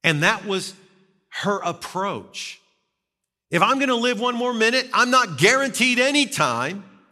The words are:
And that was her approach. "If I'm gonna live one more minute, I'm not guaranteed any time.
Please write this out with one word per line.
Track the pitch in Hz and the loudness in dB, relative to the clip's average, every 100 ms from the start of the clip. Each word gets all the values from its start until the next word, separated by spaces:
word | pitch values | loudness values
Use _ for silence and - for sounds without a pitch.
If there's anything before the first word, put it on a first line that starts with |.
And | 175 151 | 2 4
that | 175 220 202 | 2 0 -2
was | 190 185 - _ _ _ _ _ | -4 -6 -14 _ _ _ _ _
her | - 190 196 | -6 -4 -2
approach. | 175 165 - 180 196 135 95 - - - _ _ _ _ _ _ _ _ _ | -4 -8 -8 -4 -4 -6 -10 -14 -14 -16 _ _ _ _ _ _ _ _ _
"If | 170 | 0
I'm | 196 269 | 0 0
gonna | 269 | 0
live | 240 240 214 | 0 0 -2
one | 247 240 | -2 -2
more | 247 | -4
minute, | 233 220 254 254 | 0 0 0 -2
I'm | 202 247 | 0 4
not | 254 233 139 | 4 2 2
guaranteed | 190 262 269 - 254 240 | 4 4 0 0 0 2
any | 262 294 285 | 2 2 0
time. | - 147 117 131 202 196 - _ | 0 0 0 -2 -6 -14 -20 _